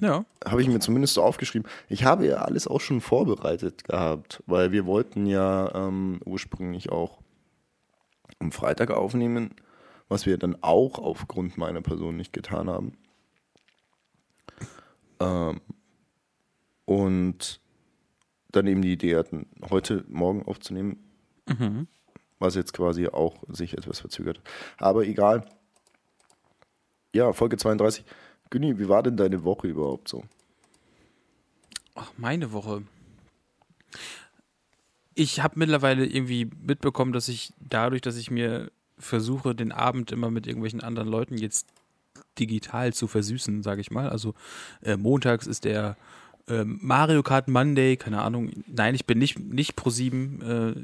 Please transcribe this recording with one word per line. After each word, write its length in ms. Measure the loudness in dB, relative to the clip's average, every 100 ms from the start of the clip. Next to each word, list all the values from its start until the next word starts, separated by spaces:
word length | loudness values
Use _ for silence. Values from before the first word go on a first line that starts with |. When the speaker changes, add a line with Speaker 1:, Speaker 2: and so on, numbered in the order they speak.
Speaker 1:
Ja. 240 | 0 2 -2 _ 0
Speaker 2:
Habe 160 | 2
ich 60 | 4
mir 120 | 4
zumindest 340 | 2 2 4 6
so 80 |
aufgeschrieben. 460 | 4 4 -2 -4 -6 -10 -8
Ich 140 | 2 4
habe 200 | 6 4
ja 100 | 2
alles 300 | 0 0 0
auch 140 | -2
schon 200 | 0 -2
vorbereitet 840 | 2 2 4 2 0 -2 -2 -6 -4
gehabt, 580 | 0 0 -2 -6 -16 0
weil 260 | 4 4
wir 140 | 2 2
wollten 400 | 2 0 0 0
ja, 480 | 2 2 2 0
ähm, 460 | -2 -2 -2 -2 -4 -6
ursprünglich 680 | -8 -8 -8 -8 -8 -4
auch 280 | -4 -4 -6 -20 _ _ _ _ _ _ _ _ _ -20 -10
am 120 | -8
Freitag 400 | -2 -2 0 0
aufnehmen, 640 | 0 0 0 0 0 -4 -10 _ _ -20 -20 _
was 160 | -2 0
wir 120 | 0
dann 200 | 0 -2
auch 380 | 4 6 4 0
aufgrund 580 | -6 -6 -6 -6 -6 -4
meiner 240 | -6 -4
Person 360 | -4 -4 -4 -6
nicht 160 | -8
getan 360 | -10 -6 -4 -4
haben. 280 | -4 -6 -10 _ _ _ _ _ _ _ _ _ _ _ _ _ _ -20 -20 -20 -20 -20 _ _ -4
Ähm, 400 | 0 0 -2 -4 -10 -20 _ _ _ _ _ _ _ _ _ _
und 800 | -2 2 2 2 0 -2 -8 -12 _ _ _ _ _ _ _ _ _
dann 160 | 2 4
eben 140 | 4
die 100 | 2
Idee 240 | 0 2 2
hatten, 320 | 0 -6 -12 -16 -2
heute 340 | 0 0 -2 -4
Morgen 340 | -2 -2 -2
aufzunehmen, 540 | -6 -10 -10 -8 -6 -8 -14 _ _ _ -6
Speaker 1:
Mhm. 400 | -2 -2 -4 -8 _ _ -20 _ _
Speaker 2:
was 160 | -2 0
jetzt 180 | -4
quasi 340 | -2 0 0 0
auch 280 | 0 0 -2 -12
sich 280 | -10 -8 -8
etwas 220 | -10 -10
verzögert. 420 | -10 -8 -8 -8 -12 -16 -16 0
Aber 280 | 4 4 2
egal. 400 | 4 6 4 0 -14 _ _ _ _ _ _ _ _ _ _ _ _ _ _ _
Ja, 180 | 4 4
Folge 220 | 4 2 2
zweiunddreißig. 460 | 2 4 2 2 -6 -20 -20 _ _
Günni, 280 | -2 0 0
wie 100 | 4
war 140 | 6
denn 120 | 6 4
deine 280 | 4 4
Woche 240 | 0 0 -2
überhaupt 400 | -2 -2 -4 -8
so? 140 | -12 -14 -20 _ _ _ _ _ _ _ _ _ _ _ _ _ -16 -14
Speaker 1:
Ach, 180 | -16 -16 -6
meine 340 | -2 -2 -2
Woche. 300 | -4 -4 -6 -8 _ -20 -20 _ _ _ _ _ _ _ -16 -16 -16 -20 _ _ _ _ _ _ _ _
Ich 280 | 0 0 2
hab 140 | 0 2
mittlerweile 500 | 2 4 4 4 2
irgendwie 440 | 0 -2 -2 -2 -4
mitbekommen, 520 | -4 0 0 2 0
dass 160 | 0 -4
ich 240 | -6 -10 -16
dadurch, 420 | -4 0 0 0
dass 160 | -4 -6
ich 120 | -4
mir 380 | -2 -2 -4 -8 -16 _ _
versuche, 580 | -4 -2 0 -2 -2 -2
den 160 | -2
Abend 400 | 0 0 0 -4
immer 180 | -4 -2
mit 160 | -2 -4
irgendwelchen 360 | -6 -6 -6
anderen 260 | -8 -6 -4
Leuten 300 | -2 -2 -4
jetzt 300 | -4 -4 -6 _ _ _ _ -20 -16 -4
digital 560 | -2 -2 -4 -2 -2
zu 140 | 0 -2
versüßen, 560 | 0 -2 -2 -4 -4
sag 160 | -2 -4
ich 120 | -4
mal. 180 | -4 -4
Also, 240 | -4 -6 -8 -12 -16 -18 -8
äh, 160 | -2 0
montags 500 | 2 4 4 2 0
ist 160 | -4
der, 320 | -2 -2 -2 -6 -14 -20 -20 _ -6
ähm, 320 | -2 -2 -4
Mario 420 | 2 4 6 4
Kart 240 | 4 2 4
Monday, 480 | 4 4 4 4 2
keine 240 | 0 -2
Ahnung. 300 | -2 -2 -4 -8 -6
Nein, 260 | 0 2
ich 120 | 2 2
bin 120 | 2
nicht, 220 | 2 0
nicht 360 | -4 -4 -2 -2
Pro 120 | -2
sieben. 520 | 0 -2 -2 -4 -6
Äh, 300 | -4 -2 -2 -4